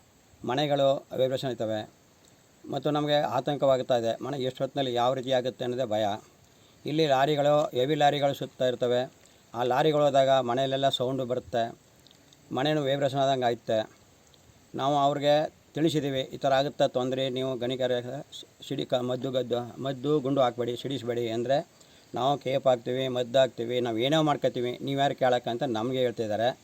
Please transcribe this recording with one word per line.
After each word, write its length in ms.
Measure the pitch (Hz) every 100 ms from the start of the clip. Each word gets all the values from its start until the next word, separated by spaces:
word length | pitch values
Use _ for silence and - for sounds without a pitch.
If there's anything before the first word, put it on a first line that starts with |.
| _ _ _ -
ಮನೆಗಳು 640 | - 139 147 143 135 139 - 123
ವೈಬ್ರೇಷನ್ 320 | 131 131 135
ಆಯ್ತವೆ 400 | 117 110 107 - - _ _ - _ _ _ -
ಮತ್ತು 200 | 139 151
ನಮಗೆ 240 | 147 147
ಆತಂಕವಾಗುತ್ತಾ 840 | 147 107 123 147 143 139 127 120 123
ಇದೆ. 280 | 113 -
ಮನೆ 180 | 127 143
ಎಷ್ಟು 220 | 127 -
ಹೊತ್ತಿನಲ್ಲಿ 300 | 135 143 131
ಯಾವ 200 | 120 123
ರೀತಿ 180 | 135 127
ಆಗುತ್ತೆ 320 | 127 123 -
ಅನ್ನೋದೇ 200 | 127 123
ಭಯ. 220 | 123 107 104 104 - _ _ _ - _ 135
ಇಲ್ಲಿ 200 | 151 151
ಲಾರಿಗಳು, 640 | 131 143 143 143 147 - 123
ಹೆವಿ 160 | 135
ಲಾರಿಗಳು 400 | 147 143 143 143
ಸುತ್ತಾ 320 | 131 131 - 127
ಇರ್ತವೆ. 460 | 120 123 123 131 - - _ _
ಆ 80 | 117
ಲಾರಿಗಳು 420 | 127 131 156 147
ಹೋದಾಗ 260 | 147 135 131
ಮನೆಯಲ್ಲೆಲ್ಲ 580 | 135 120 123 135 135 135
ಸೌಂಡು 380 | - 123 135 120
ಬರುತ್ತೆ, 480 | 123 - 120 117 - _ _ - _ _ - -
ಮನೇನು 320 | 127 147 151
ವೈಬ್ರೇಷನ್ 360 | 135 143 139 139
ಆದಂಗೆ 240 | 135 131
ಆಯ್ತೆ. 460 | 120 117 - 110 - - _ _ _ - - _ _
ನಾವು 240 | 127 135 147
ಅವ್ರಿಗೆ 360 | 139 143 147 147 160 - _
ತಿಳಿಸಿದ್ದೀವಿ, 460 | 143 160 147 139 131
"ಈ 160 | - -
ಥರ 160 | 139
ಆಗುತ್ತೆ 360 | 135 143 120 139
ತೊಂದರೆ, 420 | 127 127 131 135
ನೀವು 280 | 127 131 123
ಗಣಿಗಾರ 420 | 123 127 127 120 123 139 - - - - -
ಸಿಡಿ 180 | 139 -
ಕ-, 80 |
ಮದ್ದು 360 | 123 123 127 131
ಗದ್ದು, 520 | 127 120 123 120 98
ಮದ್ದು 380 | 135 131 143 151
ಗುಂಡು 200 | 143 139
ಹಾಕ್ಬೇಡಿ, 360 | 123 120 120 120
ಸಿಡಿಸ್ಬೇಡಿ" 540 | 135 135 117 120 117
ಅಂದರೆ 380 | 117 120 143 - - - - _
"ನಾವು 240 | 117 135 143
ಕೇಪ್ 280 | 131 131 135
ಹಾಕ್ತೀವಿ, 420 | 123 127 127 131
ಮದ್ದು 300 | 123 117 131
ಹಾಕ್ತೀವಿ, 420 | 127 - 117 123
ನಾವು 180 | 120 110
ಏನೋ 240 | 135 160
ಮಾಡ್ಕೊತೀವಿ, 560 | 151 139 131 127 123 -
ನೀವು 200 | 135 139
ಯಾರು 140 | 139
ಕೇಳೋಕ್ಕೆ?" 360 | 127 127 123 -
ಅಂತ 120 | 120
ನಮಗೆ 360 | 139 107 123 131
ಹೇಳ್ತಿದ್ದಾರೆ. 600 | 123 - 110 104 120 -